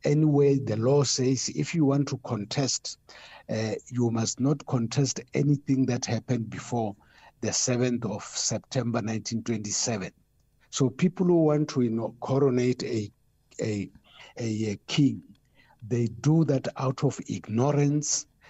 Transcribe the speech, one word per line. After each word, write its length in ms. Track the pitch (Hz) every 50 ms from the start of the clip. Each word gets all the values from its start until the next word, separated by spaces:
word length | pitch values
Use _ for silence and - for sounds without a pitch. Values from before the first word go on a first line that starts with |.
| -
Anyway, 540 | - 143 151 156 156 143 139 143 143 139 135
the 160 | 120 110 107
law 260 | 107 113 127 139 147
says 460 | 139 127 - - 127 127 135 123 - - -
if 180 | - 151 - -
you 120 | 170 151
want 240 | 135 135 143 143 139
to 80 | - -
contest, 800 | _ - 123 104 101 104 - - 151 - - - _ - - _ _ _ - - - - - - - -
uh, 220 | - 110 110 110 107 - - -
you 220 | 123 120 120 117
must 260 | 113 113 113 104 - -
not 280 | 120 135 151 139 -
contest 560 | - - 123 117 113 - - 143 127 - - - _ -
anything 520 | 123 123 143 147 139 - - 135 131 131
that 200 | 123 123 120 -
happened 440 | - 117 110 - - 123 117 113 113
before 440 | 120 117 - - - 120 113 107 101 _ _ _ _ - - - _ _
the 140 | - 110 -
seventh 520 | - - - 127 120 123 127 123 117 117
of 160 | 107 101 104
September 800 | - - - - - - - 107 - _ - 135 120 117 113 117
nineteen 400 | 104 107 110 110 101 - 117 113 110
twenty-seven. 680 | - 117 107 104 104 104 - - - 117 104 92 85 - _ _ _ _ _ _ _ _ _ _ _
So 180 | - - 143 127
people 380 | 120 - - 180 165 - 190 175
who 180 | 180 170 160
want 240 | 151 147 147 151 147
to, 120 | - 139
you 80 | 123 117
know, 260 | 110 113 113 110 - -
coronate 640 | - - 131 135 143 139 123 123 123 127 123 - -
a, 260 | - - 113 104 101 _ _ _ _ _ _ _ _ - -
a, 280 | 110 110 107 101 95 - _ - _ _ _ - - - - -
a, 340 | 123 113 110 107 110 107
a 80 | 101 101 _ -
king, 340 | - - 147 131 113 98 - - - _ _ _ _ _ _ _ _ _ - 107
they 200 | 120 120 120 113
do 360 | - - - 147 156 165 160
that 220 | 147 143 131 - - -
out 300 | - 135 131 131 - -
of 120 | 135 - - - -
ignorance, 960 | - 101 - - 104 113 123 143 143 139 143 143 143 151 147 - - - - _ _ _ _ -